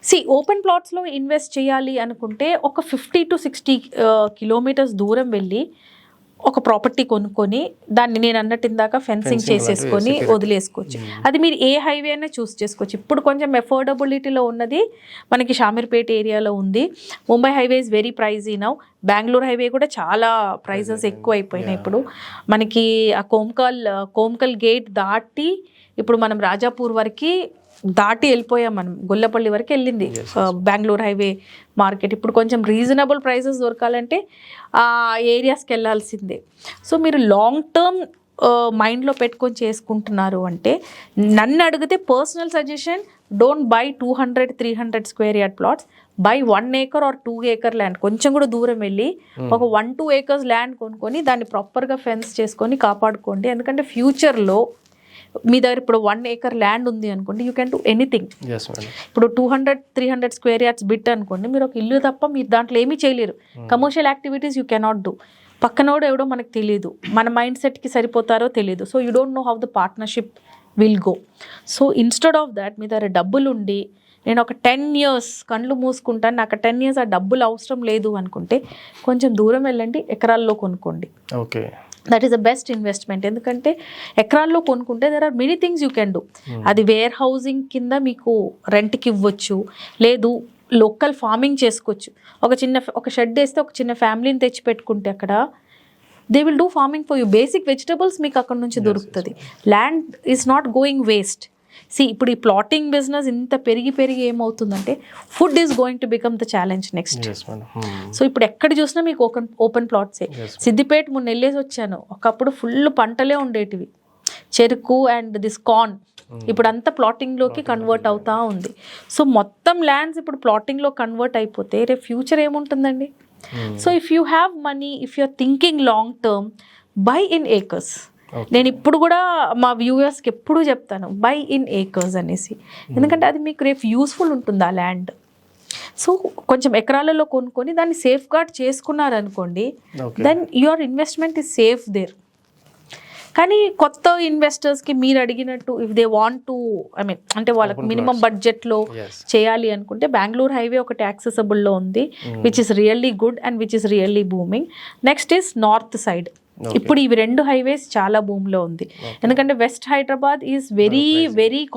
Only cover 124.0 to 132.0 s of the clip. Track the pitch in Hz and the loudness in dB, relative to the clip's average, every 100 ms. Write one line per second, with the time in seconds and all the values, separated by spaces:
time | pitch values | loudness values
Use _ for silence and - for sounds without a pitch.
124 | 339 320 320 320 359 339 294 277 285 285 | 2 2 4 2 2 -2 -8 -8 -8 -10
125 | 262 - 277 269 262 269 339 311 262 220 | -10 -2 -2 0 0 2 2 2 2 2
126 | 226 240 226 202 208 - _ _ _ - | -2 -2 -2 0 -4 -12 _ _ _ 0
127 | 196 285 392 330 311 220 190 175 - - | 2 2 2 0 2 0 0 -8 -10 -14
128 | - _ _ 120 113 240 254 262 294 302 | -18 _ _ -10 0 2 2 2 2 4
129 | 330 349 359 339 269 233 247 233 240 262 | 4 4 2 0 0 2 2 2 0 2
130 | 277 277 - 226 - 311 302 262 - 196 | 2 0 -6 -6 0 0 2 0 -4 -10
131 | 190 196 226 294 285 277 262 202 190 190 | -8 -2 0 0 -2 -2 0 -2 -2 -2